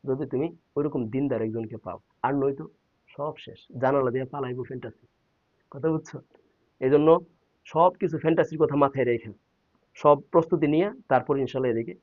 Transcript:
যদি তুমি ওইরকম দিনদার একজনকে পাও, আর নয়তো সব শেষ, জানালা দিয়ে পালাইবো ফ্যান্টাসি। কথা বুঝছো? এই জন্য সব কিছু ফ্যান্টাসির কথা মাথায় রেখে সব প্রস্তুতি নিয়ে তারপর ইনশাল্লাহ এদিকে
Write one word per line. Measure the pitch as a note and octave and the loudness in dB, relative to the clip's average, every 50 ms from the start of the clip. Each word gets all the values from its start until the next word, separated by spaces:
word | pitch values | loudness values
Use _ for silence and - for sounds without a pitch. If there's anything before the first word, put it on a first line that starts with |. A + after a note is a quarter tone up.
| - | -4
যদি | C3+ C3 C#3 D3+ | -6 -4 -4 -4
তুমি | - B2 B2+ D3+ E3+ E3+ _ _ _ _ | -6 -4 -4 -4 -4 -6 _ _ _ _
ওইরকম | C#3+ C#3+ D3+ C#3+ C3 A#2+ G#2+ | -4 -4 -2 -4 -4 -4 -4
দিনদার | A#2 C3 C#3+ C#3 B2+ A2 | -2 -2 -2 -2 -2 -2
একজনকে | A2 A2 A2 A#2 A2+ A2 A#2 | -2 -4 -4 -6 -8 -8 -12
পাও, | - _ F#2 F2 E2+ _ _ _ _ | -14 _ -14 -14 -14 _ _ _ _
আর | - C3 C#3 | -4 -2 0
নয়তো | C#3 C3+ C#3 C#3 C#3 D#3+ - _ _ _ _ _ _ _ | 0 0 0 -2 -4 -12 -16 _ _ _ _ _ _ _
সব | _ - - C#3+ D#3 D3 | _ -12 -10 -10 -10 -10
শেষ, | - - - A#2 - - _ - A#2+ | -12 -18 -20 -20 -20 -20 _ -6 -2
জানালা | C3 C3 C#3 C#3 C3 B2 | 0 2 2 2 0 0
দিয়ে | A#2 C3 C3 | -2 -4 -6
পালাইবো | C3 - C#3+ C3 B2 B2 B2+ | -6 -8 -8 -8 -6 -6 -8
ফ্যান্টাসি। | B2 - C3 B2+ B2+ A2+ - _ _ _ _ _ _ _ _ _ _ _ _ _ _ _ | -8 -10 -10 -12 -12 -14 -16 _ _ _ _ _ _ _ _ _ _ _ _ _ _ _
কথা | - B2+ C3 D#3+ | -12 -4 -2 -2
বুঝছো? | D#3+ D#3 D#3+ - - - - _ _ _ _ _ _ _ _ _ _ _ | -2 -2 -4 -10 -18 -18 -18 _ _ _ _ _ _ _ _ _ _ _
এই | C3 C3 | 2 4
জন্য | C#3+ D3+ D3+ D#3 E3 F3 F3 _ _ _ _ _ _ _ _ | 4 6 8 6 6 4 2 _ _ _ _ _ _ _ _
সব | - - D#3 E3+ F3+ | -6 2 4 4 4
কিছু | F3 _ G3 E3+ D#3+ D3+ | 2 _ -4 -4 -4 -2
ফ্যান্টাসির | - E3 E3 E3 D#3 D#3+ D#3+ D3+ | 0 2 2 2 2 0 2 0
কথা | D#3 C#3+ C#3+ | 0 2 4
মাথায় | C#3+ C#3 C#3 C3+ C3+ B2 | 2 2 2 2 0 0
রেখে | B2 A#2+ A#2 - A2+ G2 _ _ _ _ _ _ _ _ _ _ _ _ | 0 0 -2 -4 -12 -20 _ _ _ _ _ _ _ _ _ _ _ _
সব | - - D3 D3 C#3+ | 2 6 6 6 6
প্রস্তুতি | C#3+ _ - E3+ E3 E3 F3+ D#3 D#3+ | 2 _ 2 2 2 2 0 0 2
নিয়ে | C#3+ D3 D#3+ F#3 G#3 - - - - | 2 2 2 0 0 -4 -10 -4 0
তারপর | C3+ B2+ - - C#3+ C#3 | 0 0 2 0 -2 0
ইনশাল্লাহ | C3 A#2+ - C3 C3 B2 | -2 -2 -2 -2 -2 0
এদিকে | A2+ A2+ A#2 A#2 F3+ _ | 0 -2 -4 -6 -12 _